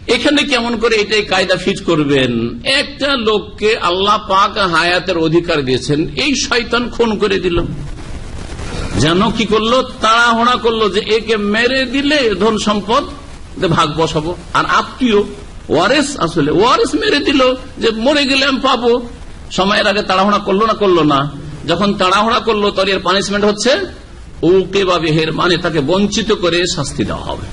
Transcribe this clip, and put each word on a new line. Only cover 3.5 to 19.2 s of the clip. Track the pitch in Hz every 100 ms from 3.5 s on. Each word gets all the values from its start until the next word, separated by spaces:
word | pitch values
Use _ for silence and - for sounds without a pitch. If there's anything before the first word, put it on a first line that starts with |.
| - 214 226
আল্লাহ | 170 180 202 208 -
পাক | 190 196 208
হায়াতের | 190 160 170 180 180 170
অধিকার | 160 165 170 160 127
দিয়েছেন, | 123 - 147 170 -
এই | 277 262
শয়তান | - 240 240 233 240
খুন | - 233 202
করে | 208 190
দিল, | 180 170 - - - - - - - - - - - - - 92
যেন | 139 170 226
কি | - 214
করলো? | 214 214 254 247 -
তাড়াহুড়া | 220 226 233 226 240 247
করলো | 233 226 214
যে | 185
একে | 214 220 220 220
মেরে | 208 214 240 269 254
দিলে | 269 285 294 240 185
ধন | 220 214
সম্পদ | 208 208 196 254 359 - - - - - 175
ভাগ | 160 160 147
বসাবো, | 160 156 156 175 -
আর | 135 156
আত্মীয় | 190 214 - 254 202 208 - - - -
ওয়ারেস, | 139 190 285 285 -
আসলে | 170 175 143
ওয়ারেস | 160 233 330 453 302
মেরে | 427 453
দিল | - 277 254 254 - -
যে | 214
মরে | 220 240 302 277
গেলে | 277 277
আমি | 269
পাবো। | 269 254 233 240 240 -